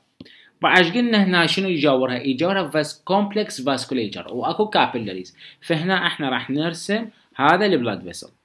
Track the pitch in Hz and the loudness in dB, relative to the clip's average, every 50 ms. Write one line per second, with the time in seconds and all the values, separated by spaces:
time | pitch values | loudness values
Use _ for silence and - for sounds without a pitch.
0 | _ _ _ - - - - - - _ _ _ - 117 151 185 175 165 185 247 | _ _ _ -20 -20 -20 -20 -20 -20 _ _ _ 2 4 6 6 6 4 2 0
1 | 240 233 226 208 196 185 180 175 165 156 - 190 196 190 175 147 143 147 135 127 | 2 4 4 4 4 4 4 4 2 2 2 0 0 0 0 2 2 4 4 4
2 | 131 123 127 123 - 135 131 123 160 180 196 196 175 143 147 156 147 - - - | 2 0 -2 -2 -2 -2 -2 0 0 0 0 -2 -2 -2 -2 -2 -2 -2 -6 -10
3 | _ - 185 202 208 202 - 214 208 - - - 127 139 135 123 - - 135 123 | _ 0 0 2 2 0 -2 -4 -4 -4 -6 -4 -2 -2 -2 -2 -2 -4 -2 -2
4 | 110 101 - 90 - - 123 123 131 - 170 - 214 208 - 170 131 - - 120 | -2 -4 -6 -10 -10 -10 -8 -4 -4 -2 -2 -2 -2 2 2 2 2 2 0 -4
5 | 110 98 92 92 92 - - - - - - _ - - 170 151 165 185 190 180 | -6 -6 -8 -10 -10 -14 -18 -20 -20 -20 -20 _ -4 -2 -2 0 0 0 0 0
6 | 175 170 - - 147 135 127 117 120 - 131 147 160 170 165 165 - - 202 226 | 0 -2 -2 -2 -2 -2 -2 -2 -4 -4 -4 -2 -2 -4 -4 -6 -4 -4 -4 -4
7 | 233 220 - _ _ _ _ - 135 147 170 185 190 170 170 139 120 113 101 87 | -4 -8 -14 _ _ _ _ 2 4 4 4 4 4 2 2 2 0 -2 -4 -6
8 | 87 87 82 - - - _ _ | -8 -12 -14 -14 -16 -18 _ _